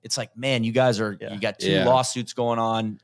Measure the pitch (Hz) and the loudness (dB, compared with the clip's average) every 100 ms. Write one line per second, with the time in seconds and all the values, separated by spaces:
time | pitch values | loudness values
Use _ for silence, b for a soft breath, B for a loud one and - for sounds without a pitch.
0 | - - 113 113 131 127 113 117 127 110 | -8 -6 -6 -6 -2 0 2 4 4 2
1 | 110 98 - 104 110 101 95 95 98 127 | -2 -6 -10 -4 -4 -2 0 2 4 4
2 | 127 127 110 - 120 117 113 113 110 104 | 2 -4 -6 -2 0 0 0 0 -2 -6